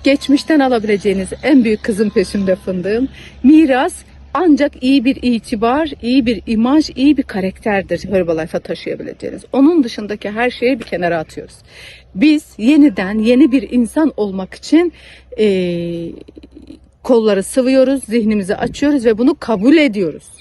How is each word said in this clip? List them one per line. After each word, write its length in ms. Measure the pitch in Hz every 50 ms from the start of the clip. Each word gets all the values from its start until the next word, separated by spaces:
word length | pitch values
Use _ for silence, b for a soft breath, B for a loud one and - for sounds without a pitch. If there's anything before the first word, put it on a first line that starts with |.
| -
Geçmişten 560 | 277 277 285 - - 269 - - - 320 294
alabileceğiniz 680 | 269 262 254 226 202 214 208 190 - 208 185 196 185 180 - - -
en 200 | 247 311 262 226
büyük, 200 | 226 214 208 -
kızım 260 | - 214 185 226 202
peşimde 460 | - 233 - - - 208 196 190 185
fındığım, 520 | 185 - 196 185 180 175 190 214 233 262 269 B B B B B B -
miras 500 | 247 311 311 320 262 262 247 285 370 - - - b b b b - -
ancak 500 | 277 370 349 294 226 285 285 - - -
iyi 220 | 254 277 277 220
bir 140 | 269 262 -
itibar, 680 | - 247 240 220 - - 254 208 226 233 254 294 330 294 277 -
iyi 240 | - 233 254 277 233
bir 160 | 247 233 185 -
imaj, 420 | - 226 214 226 247 277 311 302 - -
iyi 220 | - 262 294 294
bir 60 | 262 -
karakterdir 880 | - - 196 185 190 - - - 226 208 196 180 - 175 165 - 185
Herbalife'a 480 | 202 185 180 165 165 160 160 - - 175
taşıyabileceğiniz. 840 | _ - 165 - - - - - - - - _ - - - - - _ -
Onun 300 | 247 269 311 359 339 240
dışındaki 460 | 233 - - 214 196 208 202 - 196
her 180 | 208 220 240 247
şeyi 300 | 247 - 247 247 269 233
bir 60 | -
kenara 320 | - 202 170 180 170 170
atıyoruz. 380 | 160 156 - - 151 - - - - _ B B B B B B B B _ -
Biz 400 | 185 240 311 302 302 - _ -
yeniden 640 | - 214 240 311 311 294 285 190 220 185 185 214 220
yeni 320 | 214 233 247 247 311 262
bir 200 | 233 269 202 -
insan 420 | - 247 233 214 - 294 320 277 -
olmak 360 | - 208 202 190 190 185 - -
için, 400 | - - - 294 320 359 339 B B B B B B B B - -
e, 80 | 214 208 190 185 180 175 175 170 170 170 170 170 170 165 - - - - _ - - - _ - - - - - _ _ _ _ -
kolları 400 | - 254 233 220 214 202 190 190
sıvıyoruz, 600 | - - 269 247 254 262 269 262 254 277 269 -
zihnimizi 520 | - 208 240 208 214 214 208 190 175 208
açıyoruz 500 | - 233 240 - - 285 294 294 277 220
ve 120 | 233 220
bunu 180 | 202 247 277 330 _
kabul 380 | - - 220 185 196 262 320
ediyoruz. 500 | 320 294 - 196 208 185 156 143 - - - - _